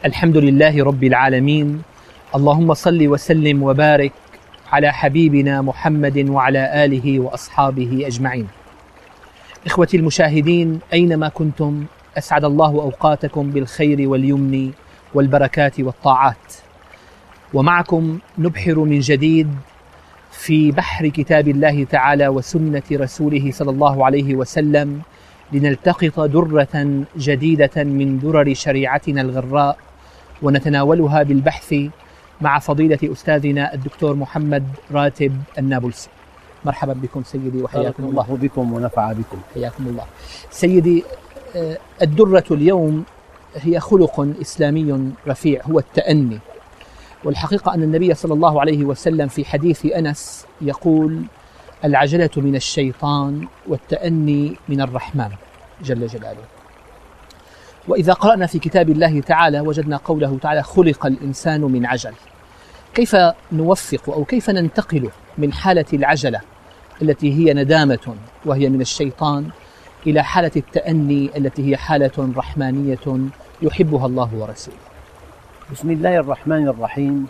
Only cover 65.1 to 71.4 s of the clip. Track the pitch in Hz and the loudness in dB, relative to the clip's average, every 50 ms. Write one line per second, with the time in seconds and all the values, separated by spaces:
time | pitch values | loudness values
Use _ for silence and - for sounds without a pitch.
65.1 | - - - - - - 147 143 131 - - 190 185 175 151 - - 143 139 139 | -10 -14 -20 -18 -8 -4 -4 -4 -4 -2 0 2 2 2 2 0 -2 -2 0 0
66.1 | 143 127 123 139 113 101 - - - - - - - - - - - - 156 156 | 0 0 0 -2 -4 -4 -8 -12 -20 -20 -20 -20 -20 -20 -20 -20 -10 -4 0 0
67.1 | 143 - - 147 139 151 165 160 143 143 139 135 156 160 151 139 131 110 - - | 0 0 0 -2 0 4 4 4 4 2 2 2 2 4 4 2 0 0 -4 -10
68.1 | 117 104 107 113 - - - 156 139 135 139 135 135 131 131 - - - 151 139 | -14 -14 -16 -20 -20 -12 -6 -4 -2 0 0 0 0 0 -2 -4 -4 -4 -6 -6
69.1 | 127 - 160 151 147 143 147 156 165 - - - - - - - - - - 160 | -4 -4 -2 -2 -2 -2 -6 -8 -12 -18 -20 -20 -20 -20 -20 -20 -20 -8 -4 0
70.1 | 147 156 147 - - 190 175 160 - 160 139 - - 170 - - 165 160 151 143 | 0 0 0 0 0 0 0 0 -2 -4 -6 -2 -4 -4 -2 0 0 0 0 0
71.1 | 143 143 139 139 - 151 | 0 0 0 -2 -4 -4